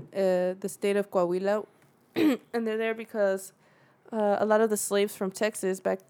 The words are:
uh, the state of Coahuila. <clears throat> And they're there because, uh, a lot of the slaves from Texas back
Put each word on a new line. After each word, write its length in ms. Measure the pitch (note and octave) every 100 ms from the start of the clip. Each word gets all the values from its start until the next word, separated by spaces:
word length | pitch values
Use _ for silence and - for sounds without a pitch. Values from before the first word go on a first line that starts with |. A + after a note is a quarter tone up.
| -
uh, 400 | F#3+ F#3+ F3+ F3+ F#3+
the 80 | G3
state 280 | - G3+ G3+
of 140 | G3+
Coahuila. 560 | G3 F3 F3+ G3 G#3 - _ _ _ _
<clears throat> 0 | - D#4 B3 -
And 120 | A#3+ A3+
they're 120 | A3
there 160 | A3+
because, 580 | A3+ A3 A3+ G3 F#3+ G3 - _ _ _ _ -
uh, 240 | A3 G#3 G3+
a 80 | G#3+
lot 140 | G#3+
of 100 | A3+
the 60 | G#3
slaves 380 | - G3+ G#3 -
from 140 | F#3+
Texas 480 | - G#3+ - F#3+ F#3+
back 180 | F#3+ G3 -